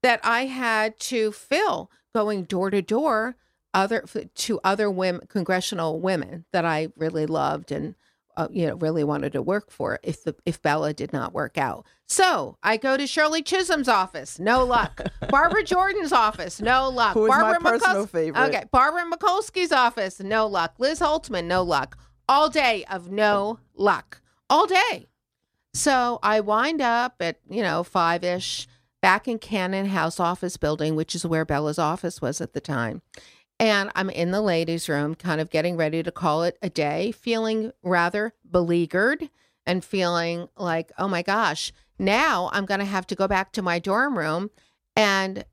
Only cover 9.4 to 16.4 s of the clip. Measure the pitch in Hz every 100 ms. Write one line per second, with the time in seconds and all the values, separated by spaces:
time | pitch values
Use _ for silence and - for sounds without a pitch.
9.4 | 139 202 - - - - - 165 - 147
10.4 | - 165 151 151 151 147 151 139 123 87
11.4 | 147 - 135 82 - _ _ - 370 320
12.4 | 127 - 202 220 262 269 285 - 302 320
13.4 | 302 381 359 320 254 214 185 156 131 -
14.4 | 190 254 254 240 190 - - - - 277
15.4 | 330 427 - 359 381 392 320 262 214 214